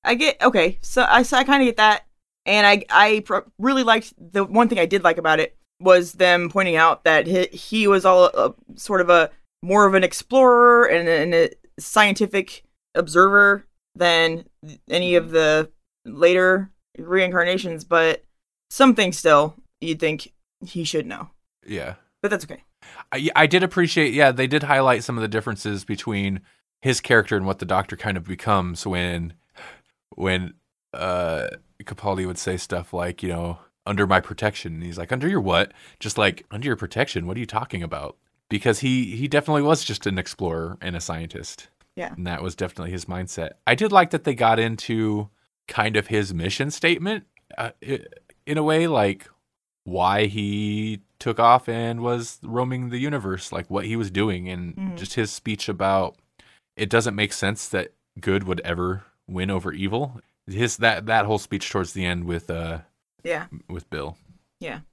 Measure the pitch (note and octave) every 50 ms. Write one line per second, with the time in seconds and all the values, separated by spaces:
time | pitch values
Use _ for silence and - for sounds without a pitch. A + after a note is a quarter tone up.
0 | _ - A#3+ A#3+ D#4 D#4 - - - B3 B3+ G3+ D#3+ F3+ F#3 - - - - B3+
1 | B3 - - A#3 B3+ B3 - B3+ C4 C4+ C#4+ C#4 C4 B3 A#3 - G#3+ G#3+ G#3 -
2 | - _ _ _ _ _ _ _ _ - G3 G#3 G#3 G3+ G3+ G#3 - - A2 E3+
3 | G3+ G#3+ A3 G#3+ G#3 - G3+ F#3+ - _ _ _ G3 B3+ C#4 C4 B3+ A3+ A3+ A3+
4 | A3 - - _ F3 E3+ - G3+ G3 - F#3 A3 A#3+ A3 A#3+ G3 E3+ E3 F#3+ G3
5 | F3 F3 E3 E3 E3 D#3+ D#3 D#3 D#3 - - _ _ _ _ _ F3+ F#3 F#3 F3+
6 | F3 F3 - - F#3 F3+ F3 F3 F3 E3+ - G3 F#3+ F3+ E3+ D#3+ D#3+ E3 D3+ -
7 | _ E3 D#3+ D#3 - E3 F#3 F#3 F3+ - - F3+ - - G#3+ A3 G#3+ G3+ G3 F#3+
8 | F3+ F#3+ F#3 F#3 F3+ - - - - B2 - _ _ _ - - - - G#3 F#3
9 | F3 F3 F3 E3+ D#3+ D3 - _ _ _ _ _ - F3 F#3+ G#3 G#3 G3 F#3+ F#3+
10 | F#3 F3+ - - - _ A#3+ C4 C4 B3+ B3 A#3+ A#3+ A#3+ A#3+ A#3+ A#3+ - - E3+
11 | E3+ E3 E3 D#3 D3 F3 F3 E3 E3 - - _ _ _ _ - - - - G#3+
12 | G#3 G#3 G3 - G#3+ G3 - G3 F#3+ - - - - _ _ _ _ _ _ -
13 | F3 D3+ D3+ F3 F#3 G3 G3 G3+ G3+ G3+ G3+ G3+ G3+ _ _ _ _ _ _ -
14 | F3 F3 E3+ E3 E3 E3 D#3+ E3 E3+ _ _ _ - D#3 D3+ _ _ _ - F3
15 | F3+ F3+ F3 F3 E3 E3 D#3+ D#3+ D#3+ D3+ D3+ D#3 D#3+ D#3 _ _ _ _ _ _
16 | _ - G#2+ C#3 E3+ F3 F3+ F#3 F#3 F#3 F#3 F#3+ F#3+ F#3+ _ _ _ _ _ -
17 | E3 E3 F3+ F#3+ F#3 F3+ F3+ F3+ E3+ F3 F#3 F#3+ - F3+ E3 D#3 - - F3 E3
18 | D#3+ D#3+ D#3+ - _ _ _ _ _ _ _ _ _ _ - - C4+ C4 A#3 -
19 | G#3 F3+ E3+ - - E3 D3+ C#3+ D3 D#3 D#3 - - _ _ _ - E3 D#3+ D#3+
20 | D#3+ D#3 D3+ D3 - - _ _ _ _ _ _ - F3+ - F3 E3 D3+ - D#3+
21 | D3+ E2 F#2+ - - D#3 _ _ _ _ _ _ _ - G#2 F#2 C#2 B1 F#2 _
22 | _ _ _ _ - G3+ G#3 - - - D#3+ - _ _ _ _ - - - -
23 | - _ - C3+ C#3+ D#3 - - D#3 D3+ D3+ F#3 G3 F3 - F#3 F3 E3 - F3
24 | D#3 C3+ A2+ C#3+ D3 C3+ B2+ B2 C3 B2+ C#3 D3+ D3 C#3+ D3 C3+ C3+ C3 B2+ A2+
25 | A2+ - B2+ A#2 A2 G#2+ G#2 A2 G#2 C3+ A2 G2 - G#2+ G#2 G2 - - G#2+ G2
26 | - - A2 G2 G2 G2 G2 F#2 _ _ _ _ _ _ _ _ - C3 B2+ -
27 | - - B2 A2+ G2+ - A2+ G2+ F#2+ F#2+ F#2+ - - F2 F#2+ F#2 G2 - - -
28 | - G#2+ G2 F#2 E2+ F#2 F#2 E2+ - A2+ G#2 G2 F2+ F2+ E2+ E2 - G#2 F#2 F2+
29 | F2+ F2+ F2 E2+ E2+ E2+ E2 _ _ _ _ - - - - _ _ _ _ _
30 | _ _ - - - F#2+ F#2 F#2 F#2 E2+ - _ _ _ _ _ _ _ - -
31 | E2+ F#2 F2+ F2+ F2+ E2 E2 D2+ A#1 - - - _ _ _ _ - - G#2 -
32 | - G#2 G2 F#2 F#2 F#2 F2+ F2 - - F#2 F2 - - F2 F2 E2+ _ - F2+
33 | F2 F2+ F2 - - F2+ F2 E2+ E2+ F2 E2+ - _ _ _ _ _ - G2+ G2
34 | G2+ F#2 F#2+ F#2 F2+ - G#2 - - G#2+ G2+ - - E2+ E2 D#2+ E2+ F2 E2 E2+
35 | E2+ - B2+ B2+ C3+ E3+ G3 F3 G2+ F#2+ E2+ E2+ G2+ - _ _ - - _ _
36 | - A2 - - G#2+ G2 F2 - - _ - G#2 B2+ C#3+ A#2+ - - F#2 - A2+
37 | C3+ - - F#2 E2+ F2 F#2 A#2 A#2+ G#2+ - G#2+ B2 - - F#2+ F2 D#2+ D#2 C#2+
38 | C#2+ D2+ - _ _ _ _ _ _ _ G#2 G#2 - B2+ A2 - - C3 B2+ B2+
39 | B2+ G2 G2+ A2+ C3 C#3+ C#3+ D3 C#3+ - D3+ D3 C#3+ D3 D#3+ - - - A2 -
40 | - G#2 F#2+ F#2 F2+ - - - G2+ F2 E2 E2 E2 E2+ F#2 - - F2+ F2+ E2
41 | - - E2 D#2+ E2 E2 - - - - - - - _ _ _ _ _ _ -
42 | F3 - - - F2+ F2 E2+ - - F#2 F2 - - F2+ - - E2+ F2 F#2 F2+
43 | E2+ - F#2 F2+ F#2 F2+ - - E2 D#2 - _ _ - A#2+ C3+ G#3+ G#3+ G3 G3
44 | F3 E3 - D#3 - - C3+ A2+ B2 A2 A2+ A2+ A2+ A2+ A2+ G#2+ - - A#2 A2
45 | A2 A2 G#2+ G#2 G#2 G2+ _ _ _ _ _ _ _ - - - A2 G#2+ G#2+ G#2+
46 | G2+ - A2 G#2+ G#2 F#2+ F#2+ E2 E2 F#2+ - - C3+ D3 D3 - - E3 E3+ E3
47 | E3 G3 A3 G3+ - _ _ _ _ _ - - A2+ A#2 - _ - - C3+ A2+
48 | - - - - _ _ _ _ _ - D3 D#3 D3+ D3+ D#3 D#3+ E3+ E3 D#3 B2
49 | G#2 G2 G2 F#2+ - - _ _ _ _ _ _ _ _ _ _ _ - F2+ F#2
50 | F2 F#2 G2 G#2 G#2+ G#2 G2+ A2 G#2 G2+ G#2 G#2 G#2+ G#2 G#2 G#2+ G#2+ A2 A2 G2+
51 | _ _ _ _ - B2 A#2 - A#2 A#2 A#2+ B2+ - - A#2 A#2 A#2 A2+ A#2 A#2
52 | A#2+ A#2+ A#2+ A#2+ A#2 - - _ - - A2+ A#2+ B2+ B2+ B2+ B2+ B2+ B2 A#2+ B2
53 | C3+ D3 D3 C3+ G2+ F#2+ F#2 F#2 - - - - F2 _ F#2+ G2 G2 G#2+ A2+ A#2
54 | A2 G2 F2+ F#2+ G#2 G#2+ F#2+ F2+ F2+ F#2 F#2 F2+ F2+ F2 E2 - F#2+ F#2+ - E2+
55 | F#2+ - - - A2+ G#2 - - _ A2+ G#2+ G#2 - - G2+ E2+ G2 F#2+ G2 F#2+
56 | F#2 E2+ - _ _ _ _ _ _ _ _ _ _ _ _ - G#2+ F#2+ - A#2
57 | G#2+ A#2+ G2+ G2+ G#2+ G#2 - - - G2 G2+ - - - - F#2+ F2+ - _ _
58 | _ _ _ - F2 G#2+ F#2+ G2+ F#2+ F#2 F2+ E2+ E2+ E2+ F2 E2+ F2+ F2+ F#2 G2
59 | - _ _ _ _ - F#2 F#2 F#2 G2 G2 F#2 E2+ F#2 D2 D#2 F#2+ G2 G#2 A#2
60 | C#3+ C#3 B2+ A#2 _ _ _ _ _ - F#2+ G2+ A#2+ A#2 - - A2 A#2 A2 F2+
61 | G#2+ A2 A2 A2+ G2+ G#2 A2 G#2 - - - F#2+ - - - G#2 F2+ E2 - G2
62 | F#2 F2+ F2 F2 F2 E2+ F2 E2+ - - F2 E2+ E2 E2 E2 D#2+ - _ _ _
63 | _ _ _ _ _ E3+ E3+ D3+ E3 - - - _ _ F#2 E2+ - _ - D#2
64 | C#2+ D2 E2 _ _ _ - _ _ _ _ _ - D#3+ A2 - D#3 _